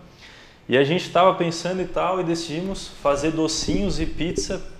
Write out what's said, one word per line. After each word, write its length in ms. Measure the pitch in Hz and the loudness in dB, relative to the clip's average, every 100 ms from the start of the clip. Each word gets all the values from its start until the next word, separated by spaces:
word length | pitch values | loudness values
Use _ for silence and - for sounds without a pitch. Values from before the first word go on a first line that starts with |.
| - - - - - - - | -20 -20 -20 -20 -20 -16 2
e 100 | 123 | 4
a 60 | |
gente 260 | 139 175 - | 4 2 2
tava 240 | 170 185 | 4 4
pensando 480 | 180 170 160 180 185 | 4 0 -2 -4 -4
e 40 | 175 | -2
tal, 340 | 151 165 185 | -2 0 0
e 40 | |
decidimos 640 | 165 170 - 151 190 190 - - | 0 -2 -4 -4 -4 -6 -10 -2
fazer 300 | 143 143 156 | 0 2 0
docinhos 640 | 156 160 - - 190 196 156 | 0 0 -2 0 0 0 0
e 60 | 160 | -2
pizza 560 | - 160 202 196 190 - | -2 -2 -2 -4 -6 -8